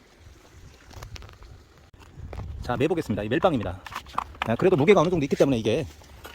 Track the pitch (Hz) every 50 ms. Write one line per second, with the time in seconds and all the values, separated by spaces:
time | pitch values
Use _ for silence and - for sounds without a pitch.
0 | - - - - - - - - - - - - - - - - - - - -
1 | - - - - - - - - - - - - - - - - - - _ -
2 | - - - - - - - - - - - - - - 120 120 135 165 190 160
3 | 147 - 107 98 104 107 123 165 - 190 156 120 101 95 87 - - - - -
4 | - - - - - - - - - - 113 - - 190 190 139 139 180 208 185
5 | 151 180 185 165 135 - 135 - - 139 135 113 107 113 110 156 143 - - -
6 | - - - - - -